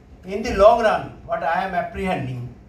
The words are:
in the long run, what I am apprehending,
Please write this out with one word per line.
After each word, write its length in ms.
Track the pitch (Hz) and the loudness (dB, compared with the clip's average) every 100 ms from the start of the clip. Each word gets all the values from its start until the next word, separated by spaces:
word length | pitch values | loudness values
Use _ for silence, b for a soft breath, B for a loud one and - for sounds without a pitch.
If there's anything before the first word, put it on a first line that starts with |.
| - - 180 | -20 -20 -10
in 40 | 208 240 | -8 -4
the 80 | 196 | 6
long 160 | 208 240 220 | 6 6 4
run, 160 | 175 - - - | 0 -4 -14 -8
what 140 | 170 170 175 | -6 -2 -2
I 20 | 190 | -2
am 80 | 175 | -4
apprehending, 600 | - 196 185 156 123 123 127 - | -6 -4 -4 -4 -4 -8 -10 -14